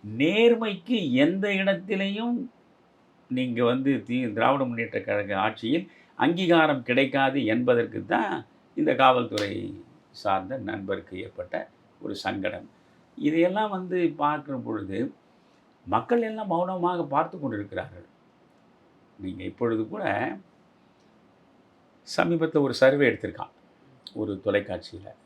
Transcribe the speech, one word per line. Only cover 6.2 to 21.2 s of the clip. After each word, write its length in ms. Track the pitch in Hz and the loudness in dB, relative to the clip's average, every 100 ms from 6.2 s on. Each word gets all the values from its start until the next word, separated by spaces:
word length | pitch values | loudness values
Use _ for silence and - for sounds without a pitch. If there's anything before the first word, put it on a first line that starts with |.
| 131 170 180 165 156 139 | 0 2 4 6 6 2
கிடைக்காது 640 | 120 123 139 139 135 135 110 | 2 2 2 2 2 2 0
என்பதற்கு 600 | 117 123 120 113 104 101 | 2 4 2 2 -6 -2
தான் 400 | 233 214 160 - _ _ - | 0 0 -4 -10 _ _ -2
இந்த 200 | 151 135 | 0 6
காவல்துறை 880 | 131 127 113 107 101 98 98 95 - - _ | 6 6 2 -2 -4 -4 -8 -12 -18 -20 _
சார்ந்த 480 | - 104 95 92 135 | -6 -2 -2 -2 -8
நண்பருக்கு 600 | 101 104 98 95 87 92 | -6 -8 -6 -6 -6 -12
ஏற்பட்ட 500 | 90 - 90 85 - _ _ _ | -12 -12 -8 -8 -10 _ _ _
ஒரு 140 | - 98 | -10 -4
சங்கடம். 540 | - 101 95 85 - _ _ _ _ - | -4 -2 -4 -6 -14 _ _ _ _ -2
இதையெல்லாம் 520 | 147 160 175 196 214 | 0 4 2 2 -2
வந்து 440 | 190 185 180 165 147 | -4 -4 0 0 2
பார்க்கிற 400 | 147 151 143 135 | 0 0 -6 -8
பொழுது 560 | 117 107 95 95 - - _ _ _ _ _ _ - | -6 -6 -6 -4 -4 -8 _ _ _ _ _ _ -2
மக்கள் 360 | 214 - 240 | -2 2 0
எல்லாம் 260 | 220 220 202 | 0 -6 -2
மௌனமாக 560 | 170 180 185 175 175 | -2 0 0 -2 -2
பார்த்து 360 | 147 139 165 180 | -2 -2 -2 -4
கொண்டிருக்கிறார்கள். 680 | 139 107 98 92 - 90 - _ _ _ _ _ _ _ _ _ _ - | -6 -6 -8 -8 -10 -14 -20 _ _ _ _ _ _ _ _ _ _ -12
நீங்க 240 | 98 92 | -10 -8
இப்பொழுது 440 | 95 - 120 113 110 | -10 -2 -2 0 -4
கூட 500 | 214 196 101 123 202 - _ _ _ _ _ _ _ | -4 -2 -2 -2 -6 -14 _ _ _ _ _ _ _